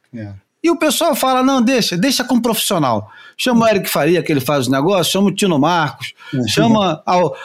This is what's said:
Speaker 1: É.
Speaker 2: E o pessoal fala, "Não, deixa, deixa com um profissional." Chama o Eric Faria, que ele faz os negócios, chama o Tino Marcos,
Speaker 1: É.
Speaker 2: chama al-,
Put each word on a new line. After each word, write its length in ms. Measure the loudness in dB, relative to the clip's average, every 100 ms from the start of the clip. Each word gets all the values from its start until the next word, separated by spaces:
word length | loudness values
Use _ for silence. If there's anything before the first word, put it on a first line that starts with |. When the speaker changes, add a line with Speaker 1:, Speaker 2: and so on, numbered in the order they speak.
| _ -16
Speaker 1:
É. 160 | -14 -16 _ _
Speaker 2:
E 60 | -2
o 60 | 0
pessoal 400 | 0 0 -2 0
fala, 260 | 0 2
"Não, 160 | 2 2
deixa, 360 | 2 0 0 0
deixa 260 | 0 -2
com 120 | 0 0
um 60 |
profissional." 680 | 0 -2 -2 0 0 -2 -4 -20 -20 -6
Chama 300 | 0 2 4
o 20 |
Eric 220 | 2 0
Faria, 320 | 0 2 2
que 100 | 2
ele 80 | -2
faz 220 | 0 0 0
os 20 |
negócios, 400 | 0 2 0 0
chama 220 | 2 0
o 20 |
Tino 240 | 2 0 2
Marcos, 560 | 2 0 -2 -6 -16 -16 -8
Speaker 1:
É. 140 | -4 -2
Speaker 2:
chama 540 | 2 2 2 0 -4
al-, 320 | -2 0 0 -4